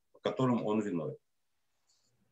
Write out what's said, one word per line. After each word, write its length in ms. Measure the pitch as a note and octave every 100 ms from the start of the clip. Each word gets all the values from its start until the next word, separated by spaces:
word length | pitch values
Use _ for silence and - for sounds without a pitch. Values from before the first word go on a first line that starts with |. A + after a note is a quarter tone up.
| _
по 80 | -
которым 440 | - - B2+ A#2 G#2+
он 160 | G#2+
виновен. 340 | G#2 F2 D2 - _ _ _ _ _ _ _ _ _ _ _